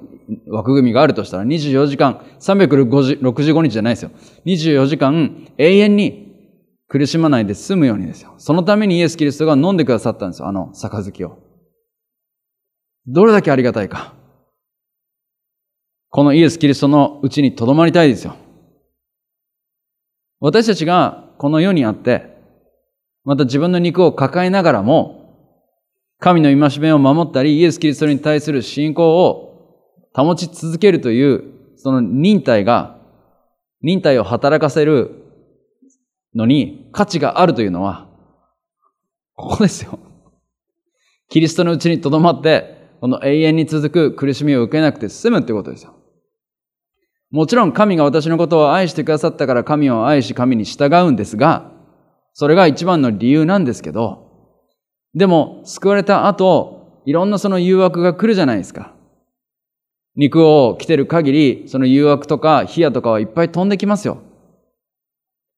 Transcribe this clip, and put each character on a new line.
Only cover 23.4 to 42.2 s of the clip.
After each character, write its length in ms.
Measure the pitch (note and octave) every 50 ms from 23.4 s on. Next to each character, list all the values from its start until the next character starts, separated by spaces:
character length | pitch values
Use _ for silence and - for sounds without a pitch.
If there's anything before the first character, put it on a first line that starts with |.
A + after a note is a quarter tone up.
| C3+
自 140 | A#2 C3+ C#3+
分 120 | E3 F3+
の 80 | F3+ F3
肉 240 | F3 F3 E3 F3+ F3+
を 80 | D3+
抱 340 | - - C#3 C3 - F3+ F3+
え 40 | F#3
な 140 | F#3+ G3 E3+
が 80 | E3
ら 100 | B2+ G2+
も、 560 | F#2+ A#2+ D#3+ C#3+ G2 - - - - _ _ _ _ _ _ _ _ _ _ _ _ _ _ _ _ _ _ _
神 220 | - F3+ F3 E3
の 80 | D3+ C#3
戒 300 | C#3 C#3 D3+ C#3+ C#3+ C#3+
め 120 | D3+ D#3+
を 60 | D#3
守 320 | C#3+ C3+ C3+ C#3+ E3 E3+ C3+
っ 20 |
た 120 | - C3 C3
り、 160 | D#3 D3 D#3
イ 40 | F3
エ 80 | E3
ス・ 80 | D#3+ E3
キ 80 | E3+
リ 80 | D3+ C3
ス 40 | -
ト 80 | D#3
に 120 | D3+ C#3+ C3
対 220 | - D3+ D3+ D3
す 100 | C#3+ D#3
る 100 | D3 B2+
信 320 | A2+ - - C#3+ D3 D#3 C#3+
仰 300 | E3 E3+ D#3+ D#3+ F3+ F3
を 840 | A#2 - - - - - _ _ _ _ _ _ _ _ _ _ _ -
保 220 | C3 C#3 E3+ F3
ち 120 | - F3
続 300 | D#3+ - - D#3 E3 E3 E3
け 120 | G#3+ G3+
る 80 | E3+ D3
と 120 | B2+ A#2+
い 220 | A2 B2 C#3 C#3+ A#2+
う、 100 | - - - - _ _ _ _
そ 140 | _ - C3+
の 100 | C3 B2+
忍 400 | A#2+ F2 A2+ C3+ D#3+ G3+ G#3+ F3
耐 240 | C3 C3+ A#2 G#2 F#2+
が、 340 | G#2+ A#2+ F#2+ D2+ - - - _ _ _ _ _ _ _ _ _ _ _ _ _ _ _ _
忍 200 | B2+ D#3 F#3+ F3+
耐 160 | - D3+ C3+
を 60 | A#2+ G2
働 360 | - A#2+ G#2+ - C#3 D3+ D#3
か 100 | D#3 C#3+
せ 140 | - D#3+ D3
る 400 | D3+ D3+ B2 F#2 - - - - _ _ _ _ _ _ _ _ _ _ _ _ _ _ _ _ _ _ _ _ _ -
の 100 | A2+ A2
に 440 | A#2 C#3+ D3 A2 - - - - -
価 140 | - - G3+
値 140 | - - D3+
が 200 | C#3 B2 - D3
あ 60 | F#3
る 80 | E3+ C3
と 80 | A#2+
い 60 | A2
う 40 | F#2+
の 120 | F2 F2 G2
は、 260 | G2 E2+ - - - _ _ _ _ _ _ _ _ _ _ _ _ _ _ _ _ _ _ _ _ _ _ _ _ _
こ 140 | - - - -
こ 60 | - G#3+
で 60 | F3
す 160 | - - -
よ。 140 | - - - - - _ _ _ _ _ _ _ _ _ _ _ _ _ _ _ _ _ _ _ _ _ _ _ _
キ 100 | - D#3+
リ 80 | D#3+
ス 80 | D3+ -
ト 80 | - F3
の 80 | E3+
う 60 | E3+
ち 120 | C#3+ - E3+
に 120 | E3+ E3
留 180 | - C#3 D3
ま 120 | D#3